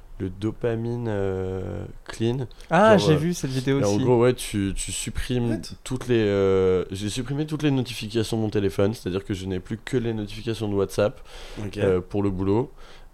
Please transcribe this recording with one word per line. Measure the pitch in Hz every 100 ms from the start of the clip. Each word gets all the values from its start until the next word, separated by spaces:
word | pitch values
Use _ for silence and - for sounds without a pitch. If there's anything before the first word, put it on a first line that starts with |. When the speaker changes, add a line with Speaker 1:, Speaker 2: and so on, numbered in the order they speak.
| - -
Speaker 1:
le | 95
dopamine, | 92 107 110 120 113 117 120 117
euh, | 104 98 95 92 92 92 92 92 - -
clean. | - 113 131 120 - -
Speaker 2:
Ah, | 170 214 202
Speaker 1:
Genre, | -
Speaker 2:
j'ai |
Speaker 1:
euh, | 151
Speaker 2:
vu | 165 175
cette | 135
vidéo | 131 131 139
Speaker 1:
et |
en | 101 104
Speaker 2:
aussi. |
Speaker 1:
gros, | 120 120
ouais, | 123
tu, | 123 - 107 98 90
tu | -
supprimes | - - - - 123 117
Speaker 3:
What ? | 107 - 92
Speaker 1:
toutes | - 127 123
les, | 117
euh, | 104 101 98 95 92 92 85
j'ai | 95 104
supprimé | 127 117 143 156
toutes | 151
les | 147
notifications | 135 120 113 110 113 110 113
de |
mon | 107
téléphone, | 107 98 - 101 113
c'est-à-dire | 92 92
que | - 92
je | 95
n'ai | 92
plus | - 113
que | - 127
les | 117
notifications | 110 104 107 117 107 107
de |
WhatsApp, | 101 95 - 104 - - - - -
Speaker 3:
Ok. | 101 98
Speaker 1:
euh, | 101 92
pour | 90 104
le | 101
boulot. | 92 95 104 - - - - -